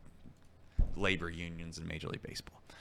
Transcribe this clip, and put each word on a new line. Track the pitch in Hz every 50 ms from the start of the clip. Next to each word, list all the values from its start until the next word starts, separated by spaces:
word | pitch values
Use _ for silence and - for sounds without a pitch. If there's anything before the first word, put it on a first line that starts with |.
| - - - - - - - - - - - - - - - - - - -
labor | 85 98 95 95 82 85 85
unions | 82 85 87 85 82 82 82 82 82 80
in | 82
Major | 82 78 78 87
League | 87 - -
Baseball. | - - - - - - - - - - - -